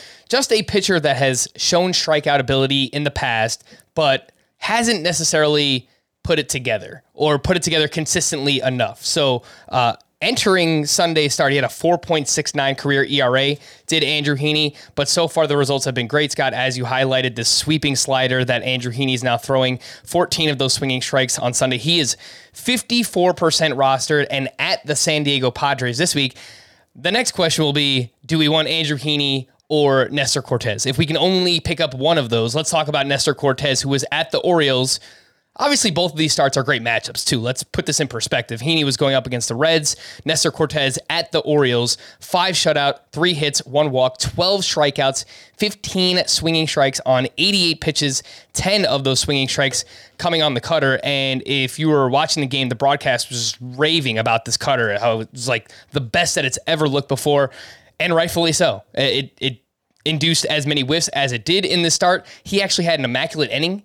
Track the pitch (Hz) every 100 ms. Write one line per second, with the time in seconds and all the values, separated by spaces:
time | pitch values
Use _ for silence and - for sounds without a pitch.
0 | - - - 254 269 220 175 208 190 175
1 | 147 131 139 123 - - - 175 180 175
2 | - 151 147 143 127 135 135 139 131 143
3 | 147 - 135 113 113 - - - _ -
4 | 147 131 - _ _ - - 226 233 208
5 | 165 165 160 160 151 147 143 127 - _
6 | _ _ - 156 - 143 120 107 101 -
7 | _ - 151 147 160 175 170 160 151 165
8 | 151 180 - 151 139 135 131 123 107 117
9 | - 165 139 123 - - - 131 120 -
10 | _ - 180 247 214 185 165 156 147 -
11 | 170 160 143 - 143 143 127 - 165 175
12 | - 160 139 - 147 147 135 135 139 139
13 | 143 139 127 127 139 147 - - - 160
14 | 139 151 143 139 151 151 151 - - -
15 | 139 - 165 170 151 147 139 139 139 127
16 | 117 147 147 - 135 117 131 127 120 131
17 | 135 131 127 113 113 - - 156 147 131
18 | - 131 131 127 127 120 123 127 123 117
19 | 135 127 127 117 - 131 127 123 - -
20 | - 170 175 - 156 135 131 - 135 127
21 | - 139 131 - 123 120 131 123 139 170
22 | 127 - - - - - - 247 - 240
23 | 220 185 180 175 165 156 156 131 135 131
24 | - 147 139 135 135 - 156 - 143 147
25 | - 151 147 139 127 - 143 131 123 120
26 | 175 143 135 - - - - _ _ -
27 | 160 220 247 - 165 156 151 143 143 131
28 | 120 _ - 160 151 156 151 165 151 143
29 | 151 147 143 135 127 _ - 151 143 135
30 | 113 143 131 139 - 123 120 104 131 139
31 | 151 156 185 190 180 170 - 160 156 127
32 | 147 165 120 117 113 143 156 160 147 147
33 | 139 135 - 139 143 131 147 131 135 135
34 | - 151 165 - - 170 143 127 131 -
35 | - - _ _ _ - 285 285 214 160
36 | 175 151 156 - 139 139 127 131 117 113
37 | - - - 131 117 131 - - 160 147
38 | 139 117 - 131 - 117 139 165 143 123
39 | 143 135 127 120 - 120 156 165 147 -
40 | - - 143 156 160 - 151 151 135 123
41 | - 165 165 160 - 147 131 120 120 -
42 | - - - 180 185 175 165 151 139 -
43 | _ 151 175 151 147 - - 139 151 127
44 | 127 - - - 175 196 185 - 147 143
45 | 135 131 - - - - 208 - - 190
46 | 180 180 - - 160 165 156 156 135 -
47 | 123 127 127 - 185 202 170 156 156 135
48 | 143 127 - - - - 185 208 180 139
49 | 135 127 - 139 131 - 135 - - -
50 | - - - 165 151 123 - 165 135 131
51 | 139 139 135 127 - 139 131 - 156 151
52 | 131 131 156 156 135 139 127 120 135 147
53 | 143 120 - 123 113 - 123 127 151 165
54 | 131 110 117 113 - - - 127 113 101
55 | 117 113 110 123 120 117 - - - 127
56 | 117 170 175 - 135 - - 160 156 139
57 | 135 135 151 143 135 - - - _ -
58 | 170 165 170 170 165 151 160 107 - -
59 | 135 123 135 - 135 120 _ _ _ _
60 | 151 156 165 160 - 151 143 147 131 165
61 | - 143 135 120 131 185 180 175 165 -
62 | 185 190 - - - 196 196 - 170 160
63 | 127 127 165 160 123 123 165 202